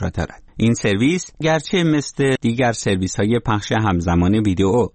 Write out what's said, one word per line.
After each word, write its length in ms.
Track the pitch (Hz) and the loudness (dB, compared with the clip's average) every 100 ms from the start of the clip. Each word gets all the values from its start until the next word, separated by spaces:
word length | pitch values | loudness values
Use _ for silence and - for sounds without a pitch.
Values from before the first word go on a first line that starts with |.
را 80 | 87 | -6
دارد. 340 | - 76 - - - | -4 -8 -10 -20 -2
این 160 | 113 | 0
سرویس 580 | 117 110 101 135 180 - - | 0 0 2 2 0 -6 -6
گرچه 420 | 156 160 - 190 | -2 -2 0 0
مثل 520 | 165 151 - - 139 131 | 2 0 -2 -2 0 0
دیگر 300 | 117 117 120 | -2 0 0
سرویس‌های 680 | 117 113 95 92 - 104 117 | 0 -2 0 -2 -2 0 0
پخش 320 | - 104 - | 0 -2 -2
همزمان 640 | 117 107 87 85 87 87 104 | -2 0 0 2 2 2 2
ویدیو، 520 | 104 87 95 120 101 | 0 0 2 2 0